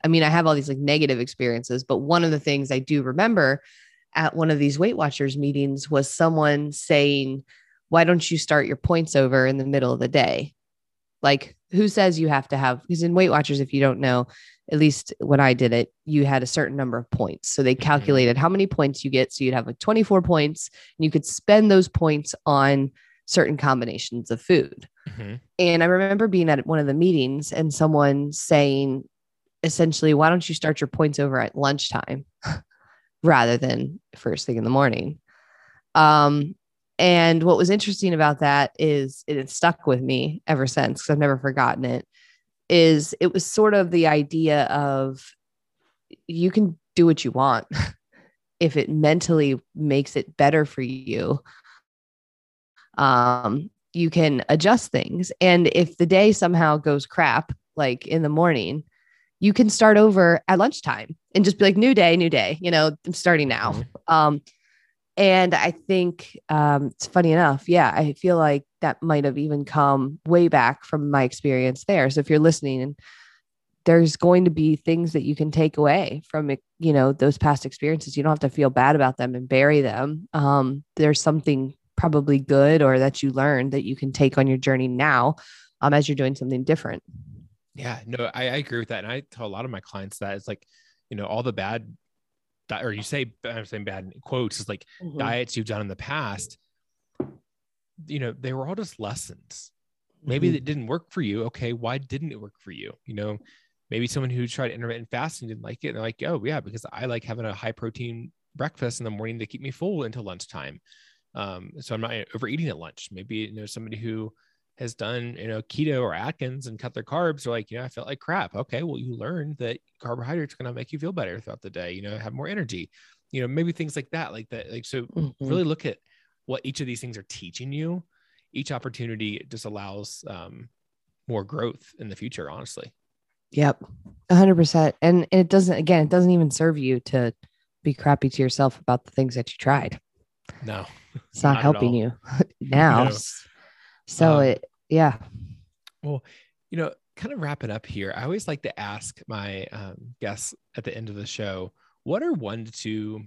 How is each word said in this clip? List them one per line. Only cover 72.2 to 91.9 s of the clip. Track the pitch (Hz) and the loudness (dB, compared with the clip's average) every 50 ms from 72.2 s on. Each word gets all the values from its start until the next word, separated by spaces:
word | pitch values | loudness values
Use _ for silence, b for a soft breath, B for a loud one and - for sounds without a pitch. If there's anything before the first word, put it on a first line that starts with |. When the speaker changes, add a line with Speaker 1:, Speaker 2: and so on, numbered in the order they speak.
| 143 - | 0 2
Speaker 1:
you're | 156 151 | 2 4
listening, | 151 165 156 - 151 139 131 131 | 4 4 2 2 -2 -6 -4 -4
and | 127 143 143 b b b b b b b b b b _ _ _ _ _ _ _ - | -6 -6 -8 b b b b b b b b b b _ _ _ _ _ _ _ 4
there's | 165 165 170 165 156 - | 6 6 6 6 4 2
going | - - 175 180 180 185 | 2 4 6 6 6 6
to | 175 | 4
be | 156 160 156 156 151 | 2 2 2 2 0
things | 139 - - 165 170 170 160 160 | 0 0 -2 0 0 0 -2 -2
that | 151 - | -2 -2
you | 143 147 | -2 -2
can | - 156 156 | -2 -2 -2
take | 147 160 160 156 - 151 | 0 2 0 2 2 2
away | 151 143 151 190 175 123 - 151 - _ | 2 4 4 2 0 -2 -6 -10 -12 _
from | - 156 151 143 | -6 -6 -4 -4
it, | 135 - _ _ _ - | -4 -6 _ _ _ -4
you | 160 160 147 | 0 2 4
know, | 139 131 135 139 | 4 4 4 2
those | - 131 147 143 - | 2 2 2 2 2
past | - 151 143 131 - | 2 0 0 0 -2
experiences. | 135 - - 143 147 160 151 - 143 - 143 | -10 -12 -6 -4 -2 -2 -4 -6 -8 -6 -2
You | 143 | 0
don't | 156 | 0
have | 151 147 | 0 0
to | - 135 | 0 -4
feel | - 156 143 135 | 0 2 2 2
bad | 131 131 127 139 156 | 4 4 4 4 4
about | 147 135 127 131 - | 4 2 2 0 -2
them | 123 127 127 | -6 -6 -6
and | 123 127 127 | -8 -6 0
bury | 135 131 139 143 151 147 | 2 4 4 6 4 4
them. | 135 117 104 113 135 147 156 156 196 - - | 2 0 -2 -4 -4 -6 -6 -10 -12 -6 -4
Um, | 156 143 139 143 139 131 127 139 143 - _ - - | 0 2 2 4 2 2 0 -2 -6 -10 _ -2 0
there's | 156 151 147 - | 2 2 2 2
something | - 156 151 156 - 156 143 131 135 135 - _ _ _ - | 2 0 0 0 0 0 0 0 -2 -6 -10 _ _ _ -4
probably | - - 170 151 147 139 147 143 139 | 0 0 2 2 2 2 2 2 0
good | 135 - 139 139 139 147 160 160 | 2 2 4 4 6 6 6 6
or | 147 135 131 131 | 6 4 4 4
that | 131 139 135 - - | 2 0 0 -2 -4
you | 135 | -4
learned | 127 135 135 147 143 127 127 139 131 | -2 0 0 0 0 0 -2 -2 -4
that | 139 - | -4 -4
you | 104 135 | -6 -8
can | - 135 135 | -6 -6 -8
take | 127 - 143 135 - 143 | 0 2 2 2 4 2
on | 135 | 2
your | 135 131 131 | 2 2 0
journey | 131 139 131 127 131 127 | 0 0 0 0 0 -2
now, | 123 123 143 151 139 123 120 143 156 B B B B B B B B - | -2 0 2 2 2 4 2 2 0 B B B B B B B B -2
um, | 131 143 147 | 0 2 2
as | 147 143 151 | 2 2 0
you're | 143 | -2
doing | 135 135 131 139 | -2 -2 -2 -4
something | - 127 127 135 127 131 | -4 -6 -6 -4 -4 0
different. | 151 160 - - - - - _ _ - - - - - - - - _ _ _ _ _ 135 | -2 -2 -2 -2 -8 -12 -12 _ _ -20 -20 -20 -20 -20 -20 -20 -20 _ _ _ _ _ -14
Speaker 2:
Yeah, | 135 123 113 - 107 | -12 -12 -12 -12 -12
no, | 113 123 123 120 - - | -12 -10 -8 -8 -8 -6
I, | 120 127 127 | -6 -6 -4
I | 127 | -4
agree | 143 139 - 123 117 | -6 -8 -6 -8 -8
with | 113 - | -8 -8
that. | 120 101 95 | -10 -12 -10
And | 107 | -10
I | 123 139 139 _ | -10 -12 -12 _
tell | - 117 117 | -16 -14 -12
a | 104 | -12
lot | 98 104 123 | -10 -12 -12
of | 131 | -12
my | 113 92 | -12 -14
clients | - - - 98 98 98 - - | -16 -14 -14 -14 -14 -14 -14 -12
that | 101 98 98 | -10 -10 -10
it's | 101 - - | -10 -10 -12
like, | 101 - _ _ _ _ _ _ _ _ _ - | -14 -14 _ _ _ _ _ _ _ _ _ -16
you | 110 101 | -12 -10
know, | 101 | -8
all | - 107 113 120 | -6 -6 -6 -6
the | 127 101 | -6 -6
bad | 98 95 101 113 117 107 110 | -6 -6 -6 -8 -10 -10 -14